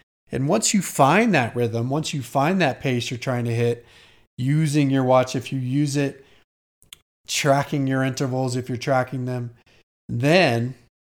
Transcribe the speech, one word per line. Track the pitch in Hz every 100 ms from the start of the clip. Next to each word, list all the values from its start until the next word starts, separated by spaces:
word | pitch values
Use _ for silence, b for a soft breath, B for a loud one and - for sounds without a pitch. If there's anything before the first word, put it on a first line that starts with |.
| b _ _
And | 135 139
once | 214 -
you | 202
find | - - 139 185 233
that | 156 113 123
rhythm, | 120 113 123
once | 147 156
you | 147
find | 120 139 147 190
that | 151 120
pace | 139 123 -
you're | 120
trying | 139 123 120
to |
hit, | 117 120 117 - b b b b -
using | 127 151 160 151 139
your | 135
watch, | 127 127 123
if | 135 -
you | 135
use | 123 139 147 143
it, | 139 - - b b _ _ _ _ - _ _ -
tracking | - 147 139 135 147 135
your | 135
intervals, | 131 123 135 127 131 127
if | 123
you're | 120
tracking | 147 131 123 135
them, | 123 123 120 - b b b _ -
then, | 120 143 180 156 117 123 - _ _ _